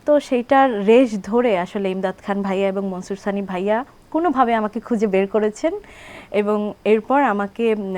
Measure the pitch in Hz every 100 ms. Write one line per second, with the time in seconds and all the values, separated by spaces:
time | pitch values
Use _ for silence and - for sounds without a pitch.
0 | - 294 - 247 233 269 269 214 196 233
1 | 262 208 185 226 247 190 180 208 196 185
2 | 190 185 - 196 196 190 196 190 196 180
3 | 185 196 - 202 196 185 196 220 277 -
4 | - 311 349 262 240 226 214 226 - 233
5 | 214 190 196 220 214 214 311 403 - -
6 | - - - 202 208 208 208 - - 220
7 | 214 269 277 202 202 - 233 214 196